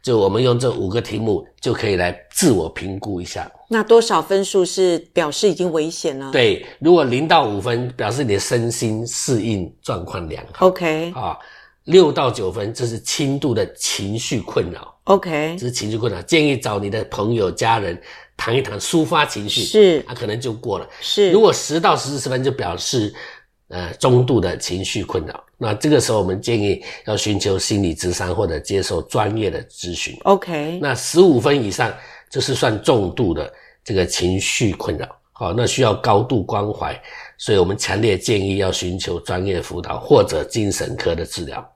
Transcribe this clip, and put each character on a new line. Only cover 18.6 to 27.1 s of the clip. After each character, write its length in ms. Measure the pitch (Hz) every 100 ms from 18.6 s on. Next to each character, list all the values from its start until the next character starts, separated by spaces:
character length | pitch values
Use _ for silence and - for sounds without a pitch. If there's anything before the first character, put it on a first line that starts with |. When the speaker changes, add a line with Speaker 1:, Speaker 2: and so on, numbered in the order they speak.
Speaker 1:
谈， 160 | - 101
抒 260 | - 170
发 220 | 156 165 147
情 220 | - 104
绪， 140 | -
Speaker 2:
是。 420 | 104 214 196 156 -
Speaker 1:
啊， 80 |
可 120 | - 104
能 140 | 110
就 120 | 123
过 260 | 110 123 95
了。 100 | - -
Speaker 2:
是。 320 | - - 202
Speaker 1:
如 80 | 180
果 120 | 214
十 280 | - - 156
到 160 | 165 147
十 120 | 127
四 200 | 143 135
分， 140 | 131
就 80 | 135
表 240 | 123 101 98
示， 360 | - 131 104 - - - _ _ _
呃， 240 | 90 87
中 300 | - - 123
度 160 | 123 123
的 160 | 87 -
情 280 | - 90
绪 180 | 92 -
困 240 | 92 92 80
扰。 160 | - _ _
那 160 | 117
这 140 | 107 151
个 120 | 147
时 100 | -
候 80 | 110
我 60 |
们 180 | 95 95
建 180 | - 117
议 220 | 101 92 - -
要 100 | -